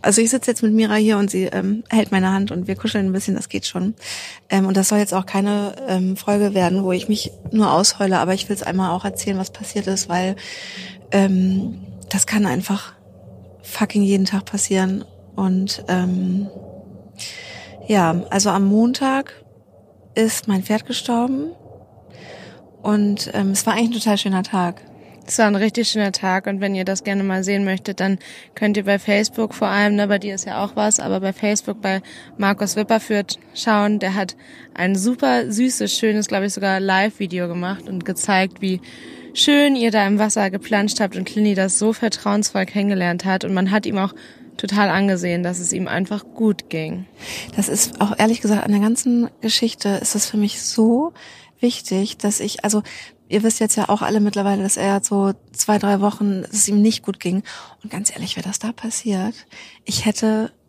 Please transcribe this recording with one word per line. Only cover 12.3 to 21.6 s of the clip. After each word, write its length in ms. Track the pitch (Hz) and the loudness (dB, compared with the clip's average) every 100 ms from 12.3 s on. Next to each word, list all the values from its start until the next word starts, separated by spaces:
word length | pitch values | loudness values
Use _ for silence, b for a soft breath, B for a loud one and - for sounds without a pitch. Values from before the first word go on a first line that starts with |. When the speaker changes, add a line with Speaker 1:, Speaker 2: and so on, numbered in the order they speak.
| 214 208 | 2 2
Speaker 1:
einfach 460 | 127 - 202 - - - - - - - - | 0 -2 -4 -4 -20 -20 -20 -20 -20 -20 -20
fucking 400 | - - 214 208 | -14 -4 0 2
jeden 240 | 196 196 190 | 4 4 2
Tag 180 | 196 | 0
passieren. 600 | - 202 - 190 190 190 - - - - | -4 -4 0 2 2 -2 -8 -20 -14 -2
Und, 480 | 190 185 196 - 190 | 2 2 0 -4 -2
ähm, 640 | 180 180 185 185 185 196 - - - - - - - B B B B B B - | 0 2 0 0 0 -2 -10 -16 -18 -18 -20 -20 -14 B B B B B B 0
ja, 340 | 208 170 170 196 | 2 4 2 0
also 200 | 196 196 | 0 2
am 160 | 190 196 | 2 4
Montag 760 | 208 233 262 269 269 277 - - - _ - - - - - | 4 4 2 0 0 -4 -14 -20 -20 _ -20 -20 -20 -8 0
ist 320 | 220 - - | 0 0 0
mein 140 | 196 | -2
Pferd 220 | 190 214 - | 0 -2 -2
gestorben 680 | 254 - 233 247 269 311 339 | -6 -2 0 0 -2 -6 -10